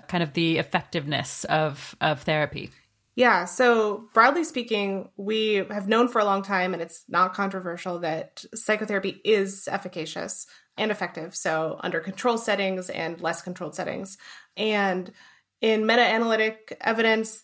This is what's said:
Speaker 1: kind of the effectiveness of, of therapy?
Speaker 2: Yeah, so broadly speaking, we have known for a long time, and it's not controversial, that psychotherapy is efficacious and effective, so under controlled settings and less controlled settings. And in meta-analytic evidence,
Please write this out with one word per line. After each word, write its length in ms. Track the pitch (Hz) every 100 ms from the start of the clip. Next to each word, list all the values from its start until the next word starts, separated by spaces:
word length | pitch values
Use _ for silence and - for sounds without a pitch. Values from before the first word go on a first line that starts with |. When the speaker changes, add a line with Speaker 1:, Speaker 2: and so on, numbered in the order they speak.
| -
Speaker 1:
kind 160 | 180
of 120 | 160
the 240 | 156 165 165
effectiveness 840 | 160 180 - 175 143 139 - - -
of, 500 | 156 156 147 - -
of 220 | 156 143
therapy? 480 | - 156 147 143 - - _ _ _ -
Speaker 2:
Yeah, 280 | 247 190
so 640 | 285 - 247 233 214 202 -
broadly 300 | - 240 302
speaking, 680 | 311 254 233 214 196 196 - -
we 380 | 196 220 220 202
have 320 | 185 208 196
known 200 | 220 247
for 120 | 247
a 40 |
long 180 | 208 196
time, 300 | 196 196 185
and 80 | 170
it's 240 | 170 - -
not 280 | 175 185
controversial, 640 | 185 196 190 185 175 190 175
that 460 | 170 160 - - -
psychotherapy 680 | 214 - 214 214 202 196 -
is 440 | - 214 196 196 -
efficacious 760 | 196 185 175 160 - 170 - - - _ -
and 120 | 214
effective, 440 | 202 175 - 160
so 440 | - 180 160 160 -
under 200 | 180 165
controlled 400 | 180 190 254 226
settings 480 | 226 202 196 185 180
and 320 | - 165 170
less 220 | 165 165
controlled 320 | - 180 165
settings. 420 | - 175 - 196 - - - - -
And 560 | 214 214 196 185 180 - - _ _ _
in 240 | 226 220
meta-analytic 920 | 220 233 226 220 233 220 220 220 - -
evidence, 640 | - 226 226 220 220 -